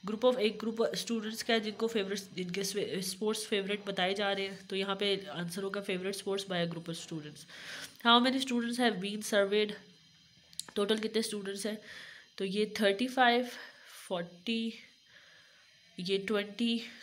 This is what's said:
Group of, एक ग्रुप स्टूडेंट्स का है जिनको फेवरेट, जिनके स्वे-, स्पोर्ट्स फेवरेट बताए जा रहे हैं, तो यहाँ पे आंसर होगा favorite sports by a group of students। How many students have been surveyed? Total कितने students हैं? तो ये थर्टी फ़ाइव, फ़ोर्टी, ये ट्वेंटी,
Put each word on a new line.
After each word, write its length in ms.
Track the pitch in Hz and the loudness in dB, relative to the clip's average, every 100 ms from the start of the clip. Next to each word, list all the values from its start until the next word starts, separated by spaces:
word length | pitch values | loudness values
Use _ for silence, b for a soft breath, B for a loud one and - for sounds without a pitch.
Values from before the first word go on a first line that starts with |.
| 185 | -4
Group 180 | 214 254 | 4 4
of, 140 | 247 | 6
एक 200 | 214 214 | 2 2
ग्रुप 360 | 220 220 220 185 | -4 2 0 0
स्टूडेंट्स 480 | - 233 214 226 | -2 -2 -2 -6
का 100 | - | 2
है 60 | 226 | 2
जिनको 280 | 214 202 226 | 2 -2 0
फेवरेट, 320 | 226 190 196 | 0 0 -4
जिनके 440 | - - 180 180 | -6 -6 -4 -2
स्वे-, 380 | 196 208 170 160 | -2 -2 -2 -2
स्पोर्ट्स 440 | 185 - 214 220 - | -4 -2 -2 -2 0
फेवरेट 400 | 208 190 208 202 | -2 0 -4 -4
बताए 280 | 190 180 | 0 2
जा 180 | 196 202 | 2 0
रहे 160 | 196 196 | 0 -4
हैं, 200 | 190 - | -6 -6
तो 80 | 190 | -2
यहाँ 200 | 190 196 | 0 0
पे 300 | 202 190 190 | 2 0 -2
आंसर 320 | 156 170 208 | -6 -4 -4
होगा 200 | 196 196 | -4 -4
favorite 340 | 202 185 185 196 | -2 -2 -2 -4
sports 260 | - 196 | -2 -4
by 240 | 196 180 170 | -2 0 0
a 20 | |
group 200 | 165 165 | -2 -8
of 60 | 165 | -8
students। 500 | - 160 151 147 - B B B B B 233 | -8 -8 -10 -14 -18 B B B B B 6
How 180 | 240 247 | 8 8
many 200 | 262 262 | 2 0
students 340 | 240 233 240 | 0 0 2
have 220 | 240 190 | 2 2
been 220 | 202 214 | -4 -4
surveyed? 480 | 214 208 196 208 214 - - - - - - - - - - - | 2 4 6 4 2 -2 -12 -20 -20 -20 -20 -20 -14 -14 -6 -2
Total 220 | 202 220 | 2 2
कितने 240 | 214 214 | 2 0
students 440 | 220 208 196 202 214 | 0 -4 -4 -4 -4
हैं? 160 | 214 B B B B B - | -6 B B B B B -6
तो 80 | 196 | -2
ये 280 | 202 214 214 | 0 0 4
थर्टी 260 | 208 196 247 | 4 4 0
फ़ाइव, 420 | 254 247 240 247 - B B - - - | 6 6 6 0 -8 B B -20 -18 -6
फ़ोर्टी, 680 | 180 175 - - 226 226 226 - - _ B B B B B B B B - | -4 -4 -6 -2 0 -2 -6 -20 -20 _ B B B B B B B B -10
ये 180 | 180 196 | 0 0
ट्वेंटी, 640 | 196 208 202 208 233 233 B B | 2 0 -2 -2 0 0 B B